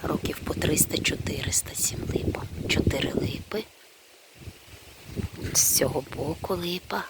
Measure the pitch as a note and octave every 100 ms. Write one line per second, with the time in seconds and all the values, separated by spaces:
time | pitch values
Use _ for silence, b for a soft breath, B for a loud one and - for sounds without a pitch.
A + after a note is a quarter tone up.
0 | - - - - - - - D3+ - -
1 | - - - - - - - - - -
2 | - - - - - - - - - -
3 | - - - - - G#3+ - - - -
4 | - - - - - - - - - -
5 | - C#2 - - - D3 C3+ - C#3 C3+
6 | C3+ - C#3 E3 - F#3 F3 F3 - G3+
7 | F#3